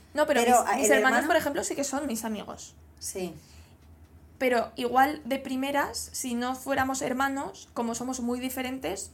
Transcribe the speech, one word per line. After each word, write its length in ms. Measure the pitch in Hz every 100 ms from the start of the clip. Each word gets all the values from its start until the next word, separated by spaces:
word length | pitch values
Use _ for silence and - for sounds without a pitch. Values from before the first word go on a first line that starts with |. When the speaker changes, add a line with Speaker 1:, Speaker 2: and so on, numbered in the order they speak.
| -
Speaker 1:
No, 120 | 285 302
pero 140 | 262
Speaker 2:
Pero 180 | 240 240
Speaker 1:
mis, 80 | 202
Speaker 2:
el 40 | 202
Speaker 1:
mis 80 | 214
hermanos, 180 | 269 262 247
Speaker 2:
hermano 80 | 294
Speaker 1:
por 80 | 320
ejemplo, 260 | 302 302
sí 100 | - 320
que 80 | 277
son 200 | 269 294
mis 160 | 226 226
amigos. 500 | 208 - - - - - -
Speaker 2:
Sí. 340 | - 196 180 151 - - - - - - - - - -
Speaker 1:
Pero 340 | 254 240 - -
igual 460 | 240 247 277 294
de 160 | 233 269
primeras, 680 | 277 262 269 285 320 466 -
si 220 | - 254 233
no 200 | 247 262
fuéramos 460 | 277 269 262 262
hermanos, 680 | 285 254 277 269 285 - -
como 220 | - 233 233
somos 240 | 247 254
muy 200 | 233 247
diferentes, 720 | 254 262 254 262 294 392 -